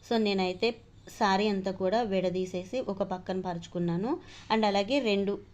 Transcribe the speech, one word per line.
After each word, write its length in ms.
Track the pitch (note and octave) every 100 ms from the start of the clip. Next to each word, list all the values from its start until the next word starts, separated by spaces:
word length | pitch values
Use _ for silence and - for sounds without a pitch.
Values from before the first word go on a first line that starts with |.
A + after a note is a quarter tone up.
| -
So 80 | A3+
నేనైతే 580 | G#3 G3 F#3 F3+ A3+ A#3+ - - - -
శారీ 280 | G#3 F#3+ G#3+
అంతా 240 | G3 F#3+
కూడా 300 | F#3 F#3+ G#3+
విడదీసేసి 800 | A#3+ F#3+ F3+ F3+ F#3 F3+ F#3+ B3+
ఒక 240 | B3+ F#3+
పక్కన 380 | F#3 F#3 F3+ F#3
పరుచుకున్నాను. 800 | F#3 E3+ E3+ F3+ F3 E3+ G#3+ F4 - - -
And 120 | A3 G#3+
అలాగే 340 | G3 G3+ C#4
రెండు 400 | A#3+ G3+ G3 G3+ -